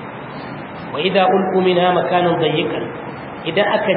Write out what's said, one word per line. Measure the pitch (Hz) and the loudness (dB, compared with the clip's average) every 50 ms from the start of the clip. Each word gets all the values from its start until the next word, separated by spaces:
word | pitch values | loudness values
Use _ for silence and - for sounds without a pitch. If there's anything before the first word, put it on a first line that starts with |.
| - - - - - - - - - - - - - - - - - - | -12 -12 -14 -14 -14 -14 -12 -12 -12 -12 -12 -12 -12 -12 -12 -12 -12 -8
"Wa | - - | -4 -2
idha | 156 190 180 196 185 | 0 2 4 4 4
ulqu | 185 190 196 196 190 190 185 185 | 4 4 4 2 2 2 2 4
minha | 185 180 175 175 180 | 4 4 4 4 4
makanan | 180 170 165 - 180 180 175 175 165 160 | 4 2 2 2 2 2 2 2 2 2
dayyiqan", | 165 151 151 156 170 151 - - - - - - - - - - - - - - | 2 0 0 0 0 -2 -2 -4 -6 -6 -8 -10 -10 -12 -12 -12 -12 -12 -12 -10
idan | - 165 165 - 208 | -8 -2 0 0 2
aka | 202 214 214 214 214 185 | 2 0 0 0 0 0